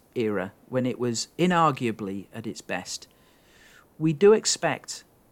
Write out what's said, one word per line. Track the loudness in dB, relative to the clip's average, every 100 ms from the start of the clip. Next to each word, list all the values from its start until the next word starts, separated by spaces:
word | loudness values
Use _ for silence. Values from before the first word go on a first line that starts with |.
| _ -2
era, | 0 0 -4 -8 -4
when | -2 -2
it | -2
was | -4 -4 -8 -2
inarguably | 2 4 2 2 -4 -4 -8 -8 -10
at | -12 -10
its | -12
best. | -8 -8 -8 -14 -16 _ _ _ _ _ -20 -20 _ -2
We | -2
do | 6 6
expect | 6 2 -2 -2 -4 -10 -16 -18 _ _